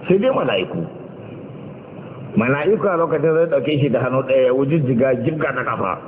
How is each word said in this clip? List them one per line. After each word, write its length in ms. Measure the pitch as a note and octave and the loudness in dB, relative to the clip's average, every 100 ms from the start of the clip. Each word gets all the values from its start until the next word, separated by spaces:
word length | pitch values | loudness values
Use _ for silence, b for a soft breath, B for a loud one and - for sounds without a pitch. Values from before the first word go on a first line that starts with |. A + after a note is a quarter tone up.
| - | 4
Sai 100 | F#3+ | 4
dai 120 | B3+ | 4
mala'iku. 680 | C4+ D3 G2+ F2+ F2 D#2+ - - - - - C#2+ - - - - - - - - - | 2 0 0 -2 -4 -8 -10 -14 -16 -14 -14 -14 -14 -16 -16 -16 -16 -16 -14 -10 -4
Mala'iku 500 | A#2+ C#3+ D#3+ G#3+ G3 | -2 0 2 2 2
a 80 | E3+ | 0
lokacin 360 | E3 D#3 D#3 D#3+ | 0 0 2 2
zai 100 | E3+ | 2
ɗauke 300 | C#3 D3 D3 | 2 0 2
shi 80 | C#3 | 2
da 100 | A#2 | 2
hannu 220 | B2+ C3 | 0 0
ɗaya 220 | C3 C3 B2+ | 2 4 4
ya 80 | |
wujijjiga 640 | C3 C#3 E3 C3 A#2+ C3 B2 A#2 | 4 2 2 2 2 4 2 0
jibga 260 | D#3 D3 | -2 -2
da 120 | C3 | -2
kafa. 340 | B2 A2 G#2 F2+ | -2 -2 -2 -4